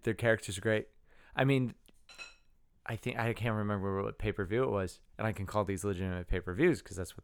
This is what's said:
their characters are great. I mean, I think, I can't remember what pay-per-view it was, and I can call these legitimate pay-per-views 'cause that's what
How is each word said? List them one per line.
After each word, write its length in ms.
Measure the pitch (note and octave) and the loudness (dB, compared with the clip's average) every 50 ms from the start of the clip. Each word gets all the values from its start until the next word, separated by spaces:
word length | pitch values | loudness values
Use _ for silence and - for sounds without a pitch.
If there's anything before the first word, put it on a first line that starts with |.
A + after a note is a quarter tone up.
| - | -2
their 100 | A#2 A2 | -2 -2
characters 440 | - A#2 A#2 A2 A2 - - F#2+ G2 | 2 4 4 4 4 2 -4 -8 -2
are 40 | |
great. 260 | - A2 A2 G#2+ - - - - - - - - - - - | 2 2 2 2 2 -2 -10 -20 -20 -20 -20 -20 -20 -8 0
I 80 | - C3 | 2 4
mean, 280 | C#3 C#3 C3 B2+ A#2 - - _ - - - - - - - - - - _ _ - _ _ _ _ _ _ _ | 4 4 4 2 0 -4 -10 _ -20 -20 -20 -20 -20 -20 -18 -18 -20 -20 _ _ -20 _ _ _ _ _ _ _
I 100 | - A#2 A2 | -8 -8 -4
think, 200 | - A#2+ B2 A#2+ | -4 -4 -2 0
I 160 | A2+ A#2 A2 | 0 0 0
can't 220 | - A2 A#2+ G#2+ | 0 0 0 0
remember 460 | G#2+ G#2 G#2 G#2 G2 F#2+ G2 F#2+ G2 G2 | 0 0 0 0 0 0 -2 -2 0 -2
what 140 | G#2+ - - | -4 -4 -2
pay-per-view 460 | - A2 G2 - G2 F2+ G#2+ A#2+ C3 | -2 -2 0 0 -2 0 2 2 2
it 60 | C3 | 2
was, 280 | G2+ G2 F#2+ F2+ - - - - - - | 2 0 0 -2 -6 -10 -18 -20 -8 -4
and 80 | G#2+ A2 | -2 -2
I 40 | G#2+ | -2
can 120 | - G2 | -2 -6
call 180 | F2+ - G#2+ G#2 | -2 0 0 0
these 180 | G2 G2 F2+ - | 0 0 -2 0
legitimate 440 | G2+ G2 F2 F#2+ F#2 F2+ F2+ F2 - | -2 -2 0 0 -2 -2 -2 -2 -2
pay-per-views 540 | F#2+ F2+ - F2+ F2+ G#2 D#3 F3+ C#3 - | -2 -2 0 -2 0 4 4 4 4 2
'cause 140 | - - F2+ F#2 | -2 -8 -8 -8
that's 180 | F2+ - - | -8 -8 -10
what 60 | - | -16